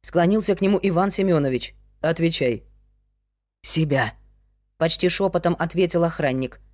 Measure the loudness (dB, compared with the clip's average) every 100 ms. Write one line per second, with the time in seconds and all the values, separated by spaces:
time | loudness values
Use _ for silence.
0 | -2 0 2 2 0 0 2 2 2 2
1 | 0 0 2 2 2 -2 -6 -18 _ _
2 | -4 0 -2 0 -2 -2 -10 _ _ _
3 | _ _ _ _ _ _ -4 -2 0 0
4 | -2 -8 -20 _ _ _ _ _ -2 0
5 | -2 0 -2 0 -2 -2 -2 0 0 2
6 | 0 0 -2 -2 -4 -10 -20